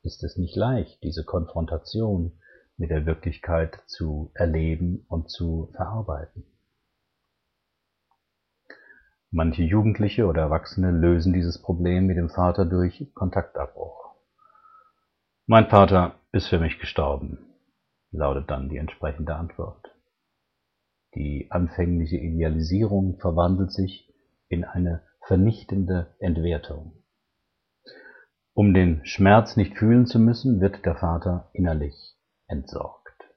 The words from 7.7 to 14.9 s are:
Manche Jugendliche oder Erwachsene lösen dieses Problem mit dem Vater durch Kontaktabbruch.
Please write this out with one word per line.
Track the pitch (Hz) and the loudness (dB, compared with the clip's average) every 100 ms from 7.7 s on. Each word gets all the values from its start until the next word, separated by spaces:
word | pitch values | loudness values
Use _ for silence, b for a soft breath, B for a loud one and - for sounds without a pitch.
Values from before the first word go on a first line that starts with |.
| _ _ _ _ _ _ _ _ _ _ B B B B B _ | _ _ _ _ _ _ _ _ _ _ B B B B B _
Manche | 80 80 82 | -2 0 0
Jugendliche | 82 104 107 104 104 - | 2 4 2 2 -2 2
oder | 104 82 | 0 2
Erwachsene | 76 82 - - 92 | 0 -2 -4 -2 0
lösen | 85 85 87 87 | 4 4 4 2
dieses | 90 87 - | 0 -2 -6
Problem | - 85 87 90 | -6 -2 0 2
mit | 95 87 | 2 0
dem | 85 | -2
Vater | - 90 87 | 0 0 2
durch | 82 90 87 - - | 0 2 0 -4 -18
Kontaktabbruch. | - 90 95 - - 69 - - - - _ _ _ b b b b b | -6 -4 -4 -4 -8 -10 -10 -14 -14 -20 _ _ _ b b b b b